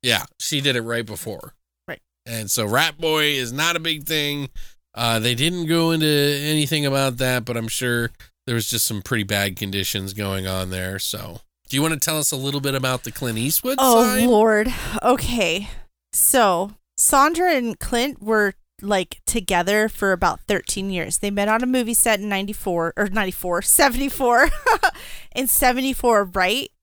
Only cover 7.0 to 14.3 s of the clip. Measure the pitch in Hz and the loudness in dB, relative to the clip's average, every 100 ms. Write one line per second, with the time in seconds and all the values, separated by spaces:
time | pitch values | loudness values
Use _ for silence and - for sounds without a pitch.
7 | 135 120 131 127 120 117 113 - 127 120 | 0 0 0 -2 -2 -6 -4 -4 -2 -2
8 | 117 - - _ - 117 107 117 - 107 | -2 -6 -20 _ -4 -2 -2 -2 -2 -4
9 | - 117 98 101 101 92 101 98 92 104 | -4 -4 0 0 -2 -4 -6 -4 -4 -4
10 | 98 98 101 98 95 95 92 92 92 95 | -6 -6 -4 -4 -4 -4 -4 -6 -6 -6
11 | - 98 - 85 - _ _ 135 156 156 | -8 -8 -12 -16 -20 _ _ -2 2 2
12 | - 156 139 139 139 143 139 135 131 127 | 2 0 -2 -2 -2 -2 -2 0 0 -2
13 | - 107 127 113 123 160 254 262 262 233 | -4 -6 -4 -2 -2 -2 -2 2 6 8
14 | 233 254 247 | 6 4 4